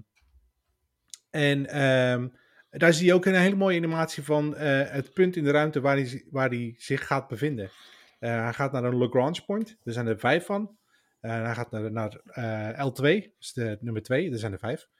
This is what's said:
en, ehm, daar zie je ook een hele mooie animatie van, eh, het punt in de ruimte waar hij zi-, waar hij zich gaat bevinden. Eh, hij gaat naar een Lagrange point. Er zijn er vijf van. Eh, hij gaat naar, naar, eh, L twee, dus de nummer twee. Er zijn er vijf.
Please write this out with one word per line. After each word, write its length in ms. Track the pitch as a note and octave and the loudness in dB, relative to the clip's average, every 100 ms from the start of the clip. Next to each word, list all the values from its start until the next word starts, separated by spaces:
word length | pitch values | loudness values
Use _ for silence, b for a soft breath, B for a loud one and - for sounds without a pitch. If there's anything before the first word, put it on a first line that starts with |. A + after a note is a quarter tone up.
| - _ _ _ _ _ _ _ _ _ _ - _ | -12 _ _ _ _ _ _ _ _ _ _ -20 _
en, 360 | D#3 C#3+ C#3 C#3 | 0 2 2 -2
ehm, 640 | C#3+ C3+ C3 B2+ B2 B2+ - _ _ _ | 0 4 4 4 0 -4 -10 _ _ _
daar 220 | C#3+ E3+ | 2 4
zie 140 | D#3+ F3 | 6 6
je 80 | |
ook 100 | F3+ | 6
een 100 | F#3 | 6
hele 220 | F#3 F#3 G3 | 4 4 4
mooie 200 | G3 E3+ | 2 2
animatie 460 | E3 E3 D#3+ - | 0 0 -2 -4
van, 340 | C#3+ D3+ D3+ C#3+ | 0 0 0 -2
eh, 340 | D3+ C#3 C#3+ | 0 2 0
het 220 | C#3 C3+ | -4 -8
punt 240 | - F#3 F3+ | 2 2 2
in 80 | |
de 60 | C#3+ | 2
ruimte 300 | D3 D3+ D3+ | 4 4 2
waar 160 | C3+ C#3 | 2 2
hij 100 | B2+ | 0
zi-, 200 | B2+ - | -6 -8
waar 180 | C3+ C3 | -2 -2
hij 260 | A#2+ A#2 A#2 | -2 -6 -10
zich 280 | - C3+ - | -6 -6 -2
gaat 220 | C3+ - | -4 -2
bevinden. 420 | A2 D3 B2 F#2+ b b b b b | -4 -4 -4 -8 b b b b b
Eh, 120 | A#2 A#2 | -4 -2
hij 100 | A#2 | -2
gaat 200 | A2+ C#3 | -2 -2
naar 120 | B2+ | -2
een 120 | B2 B2 | -2 0
Lagrange 480 | B2 B2+ C3+ F3+ | 0 2 0 -2
point. 320 | - G3+ A3+ - | -6 -6 -6 -10
Er 80 | - | -10
zijn 140 | A#2 A#2 | -6 -4
er 120 | G#2+ | 0
vijf 260 | B2 D#3+ E3+ | 2 0 0
van. 320 | G3+ G#3 _ _ _ _ _ | -4 -4 _ _ _ _ _
Eh, 100 | A2+ A2+ | -8 -6
hij 120 | A2+ | -4
gaat 160 | A#2 A#2 | -6 -6
naar, 220 | A2 A2 | -6 -6
naar, 280 | A2+ G#2+ A2 | -4 -6 -8
eh, 600 | - - A#2 A2 G#2+ G#2+ C#3 | -18 -8 -6 -6 -6 -4 -6
L 40 | |
twee, 420 | B2 C#3 G3+ - _ | 0 2 2 -2 _
dus 140 | - | -14
de 260 | - A2+ G#2 | -6 -6 -4
nummer 220 | A#2 A2 | -6 -8
twee. 280 | - C3 F#3 | -2 -2 -2
Er 60 | A#2+ | -4
zijn 140 | A2 | -6
er 60 | F#2+ | -6
vijf. 300 | G#2+ D3+ - _ | -6 -8 -10 _